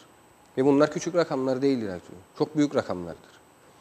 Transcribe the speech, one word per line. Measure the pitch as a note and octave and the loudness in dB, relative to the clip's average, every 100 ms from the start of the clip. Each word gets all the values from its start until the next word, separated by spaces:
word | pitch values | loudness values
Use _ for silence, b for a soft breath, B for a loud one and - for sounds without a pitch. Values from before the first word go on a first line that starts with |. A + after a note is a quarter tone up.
| - - - _ _ - | -20 -20 -20 _ _ 0
Ve | |
bunlar | C3+ C#3 B2 | 4 4 4
küçük | F3+ E3 | 0 -4
rakamlar | E3+ D#3 C3+ C3 C3 | -2 0 -2 -2 0
değildir. | C#3 C3 G#2+ F2 - - - - | 2 0 -2 -8 -12 -20 -14 -4
Çok | D3+ D3+ | -4 0
büyük | D3 C3 | 0 0
rakamlardır. | - F2+ F2 D#2 - - - _ B B | -2 -6 -8 -12 -18 -20 -20 _ B B